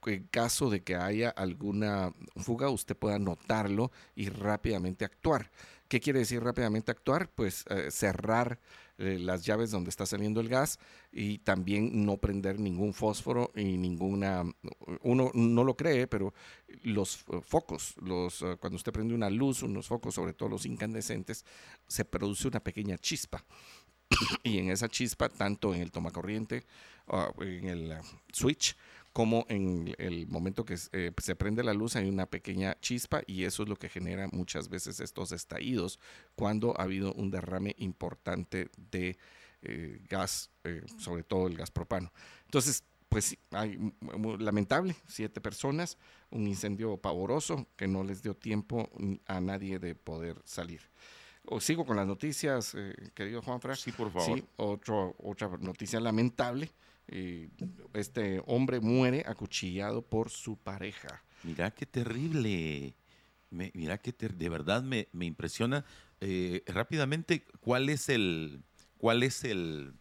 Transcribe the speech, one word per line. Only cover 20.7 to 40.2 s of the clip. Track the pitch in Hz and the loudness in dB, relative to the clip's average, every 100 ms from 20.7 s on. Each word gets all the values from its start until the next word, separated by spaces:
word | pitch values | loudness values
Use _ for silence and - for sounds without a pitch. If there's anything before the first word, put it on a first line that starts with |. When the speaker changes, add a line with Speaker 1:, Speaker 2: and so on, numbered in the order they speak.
| - 107 113 104 113 95 110 - - - - _ | -4 -4 -4 -4 -4 -6 -10 -12 -20 -20 -20 _
Speaker 1:
se | - - | -4 -2
produce | 90 101 101 131 | 0 0 0 0
una | 120 | 0
pequeña | - 98 101 90 | -4 -4 -2 -2
chispa. | - 139 - - - - - - - _ _ | -2 -2 -4 -10 -12 -20 -20 -20 -20 _ _
<coughs> | - 110 98 | 4 4 0
Y | 120 101 | 2 2
en | 92 | 2
esa | 95 113 | 2 0
chispa, | - 123 - 127 | 0 -2 2 0
tanto | - 98 101 107 87 | 2 0 2 0 0
en | |
el | 87 | -2
tomacorriente, | - 85 87 87 107 110 120 - - - - - | -2 -4 -4 -4 -2 -2 -6 -8 -20 -20 -20 -4
ah, | 92 87 - | 0 0 -2
en | 95 90 95 | -6 -4 -4
el, | 87 80 | -4 -4
eh, | 80 78 - _ | -8 -10 -18 _
switch, | - - - - - - - - | 2 2 4 0 0 -18 -20 -10
como | - 113 117 113 | 2 4 4 2
en | 104 95 90 85 - | 2 2 2 -2 -4
el | 92 85 82 | -4 -4 -4
momento | 82 90 98 | -2 -2 -2
que, | 113 87 - | -4 -4 -4
eh, | 95 87 85 | -2 -2 -2
se | - 90 | -4 -2
prende | 98 110 | 0 2
la | 120 | 2
luz, | 101 113 120 | 2 2 2
hay | 98 | 2
una | 95 92 | 2 0
pequeña | 92 - 92 95 - | -4 -4 -2 0 -2
chispa | - 123 - 151 - | -2 -2 0 -2 -2
y | 95 92 | -2 -2
eso | - | 0
es | 104 | -2
lo | 101 | -4
que | - | -6
genera | - 90 92 98 | -6 -4 -4 -4
muchas | 87 90 - - | -4 -4 -4 -6
veces | 90 - 98 | -6 -6 -8
estos | 87 - 90 | -8 -6 -6
estallidos | 85 - - 107 123 90 - - - - - | -6 -8 -6 -2 0 0 -4 -16 -20 -20 -4
cuando | 104 107 117 - | 0 2 2 2
ha | |
habido | 95 95 98 | 0 0 -2
un | - 98 | 0 -2
derrame | 95 87 92 98 - | -2 -2 -2 -2 -2
importante | 95 90 87 - - 90 87 95 87 - 95 | -6 -4 -6 -6 -6 -4 -4 -4 -6 -10 -8
de, | 95 90 90 - - - _ | -4 -2 -4 -14 -20 -20 _
eh, | - 60 80 107 95 | -10 -8 -8 -10 -6
gas, | 98 | -2